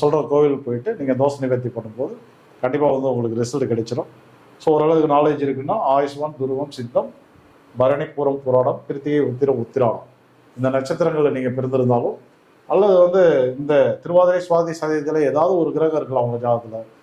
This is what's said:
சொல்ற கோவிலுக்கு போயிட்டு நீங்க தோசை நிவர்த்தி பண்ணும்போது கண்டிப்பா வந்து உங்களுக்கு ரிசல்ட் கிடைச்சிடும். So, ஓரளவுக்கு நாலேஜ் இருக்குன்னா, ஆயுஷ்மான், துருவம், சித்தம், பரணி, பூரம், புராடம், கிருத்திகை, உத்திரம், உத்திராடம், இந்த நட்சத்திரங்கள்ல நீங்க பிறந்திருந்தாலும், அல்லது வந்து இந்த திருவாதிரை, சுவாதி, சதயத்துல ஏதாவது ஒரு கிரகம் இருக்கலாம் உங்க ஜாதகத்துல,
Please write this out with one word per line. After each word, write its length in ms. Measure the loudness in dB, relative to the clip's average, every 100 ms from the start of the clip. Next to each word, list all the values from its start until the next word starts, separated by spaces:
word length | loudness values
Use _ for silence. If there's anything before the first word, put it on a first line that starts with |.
சொல்ற 280 | 0 0 0
கோவிலுக்கு 360 | 2 2 0
போயிட்டு 300 | -4 -6 -6 -6
நீங்க 140 | -2
தோசை 280 | 0 0 0
நிவர்த்தி 280 | -2 -2 -4
பண்ணும்போது 440 | -10 -12 -8 -8 -10 -20 _ _ -6
கண்டிப்பா 300 | -4 0 0
வந்து 260 | 2 0 -2
உங்களுக்கு 260 | -2 -2
ரிசல்ட் 280 | -4 -2 -2
கிடைச்சிடும். 340 | -2 -2 -6 -8 -16 -20 -20 -20 -4
So, 160 | 0
ஓரளவுக்கு 400 | 2 4 4 4
நாலேஜ் 340 | 4 2 0 -4
இருக்குன்னா, 300 | -4 -4 -2 0
ஆயுஷ்மான், 480 | 0 0 -6 -10 -6
துருவம், 320 | -6 -4 -8
சித்தம், 400 | -10 -4 -4 -4 -14 _ _ _ _ _ 0
பரணி, 280 | 0 2
பூரம், 360 | -4 -2 -2 -2 0
புராடம், 340 | 2 2 -2 -8
கிருத்திகை, 340 | -8 -2 0
உத்திரம், 460 | 0 2 2 2 -2
உத்திராடம், 360 | 0 0 0 -10 _ _ _ _ -4
இந்த 120 | -2
நட்சத்திரங்கள்ல 600 | 0 -2 -2 0 2 0
நீங்க 180 | 0 -4
பிறந்திருந்தாலும், 680 | -4 -2 0 2 2 0 -8 -16 _ _ _ -2
அல்லது 320 | 2 4 4
வந்து 560 | 4 6 4 4 0 -4
இந்த 400 | 0 2 2 0
திருவாதிரை, 440 | 0 4 4 2 0
சுவாதி, 260 | 0 0 -4
சதயத்துல 400 | -2 -2 -2 0
ஏதாவது 380 | 2 2 2 2
ஒரு 140 | 0
கிரகம் 240 | 0 0 0
இருக்கலாம் 280 | -2 -2
உங்க 240 | -2 -2 -2
ஜாதகத்துல, 340 | -2 -4 -14 -14 _